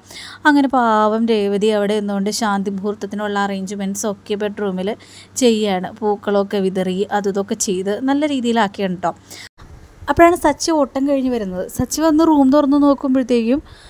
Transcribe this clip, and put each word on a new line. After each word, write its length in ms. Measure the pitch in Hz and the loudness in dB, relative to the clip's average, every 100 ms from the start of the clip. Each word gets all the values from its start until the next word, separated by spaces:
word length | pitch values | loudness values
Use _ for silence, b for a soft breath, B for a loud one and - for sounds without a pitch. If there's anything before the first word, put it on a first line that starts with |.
| B B B B 302 | B B B B 2
അങ്ങനെ 220 | 285 277 | 4 4
പാവം 600 | 262 233 214 214 220 226 | 2 2 2 2 0 0
രേവതി 400 | 220 202 202 214 | 0 0 0 0
അവിടെ 320 | 214 202 214 | 0 0 -2
നിന്നുകൊണ്ട് 300 | 202 202 196 | -2 -2 -2
ശാന്തി 400 | 208 220 202 196 | -2 -2 -2 -2
മുഹൂർത്തത്തിനുള്ള 680 | 196 208 202 196 202 214 202 | -6 -6 -6 -8 -6 -4 -2
അറേഞ്ച്മെൻറ്റ്സ് 680 | 202 196 190 202 190 196 220 | -4 -4 -8 -6 -6 -4 -6
ഒക്കെ 280 | 202 - 208 | -6 -6 -4
ബെഡ്റൂമിൽ 600 | 208 208 208 185 190 226 B B B - | -4 -4 -4 -2 -4 -6 B B B 0
ചെയ്യാണ്. 640 | 247 220 208 185 185 214 | 2 2 0 -2 -4 -4
പൂക്കളൊക്കെ 600 | 214 208 - 202 202 208 | -2 -2 0 0 0 0
വിതറി 500 | 190 190 185 185 202 | -2 -2 -2 -2 -2
അതും 180 | 202 202 | -2 -2
ഇതൊക്കെ 240 | 196 196 | -2 -4
ചെയ്ത് 460 | 226 - 180 190 208 | -4 -4 -4 -2 -4
നല്ല 260 | 262 285 302 | -2 0 0
രീതിയിലാക്കിയാണ് 720 | 277 233 233 202 202 190 180 | -2 0 0 0 -2 -4 -2
ട്ടോ. 180 | 175 165 B B B _ - - - - - | -4 -6 B B B _ -20 -20 -20 -12 -2
അപ്പോഴാണ് 260 | 285 339 349 | 6 6 6
സച്ചി 360 | 311 277 - | 0 0 0
ഓട്ടം 380 | 320 277 269 277 | 0 0 0 0
കഴിഞ്ഞ് 200 | 277 262 | 0 0
വരുന്നത്. 380 | 240 196 180 - | -2 -4 -6 -8
സച്ചി 340 | - 254 - | -4 -4 0
വന്ന് 260 | 320 302 330 | 2 4 4
റൂം 240 | 302 262 | 6 6
തുറന്ന് 320 | 294 294 285 | 6 4 4
നോക്കുമ്പോഴത്തേക്കും 760 | 285 277 277 262 233 240 226 277 - B | 4 2 2 0 2 0 2 0 -2 B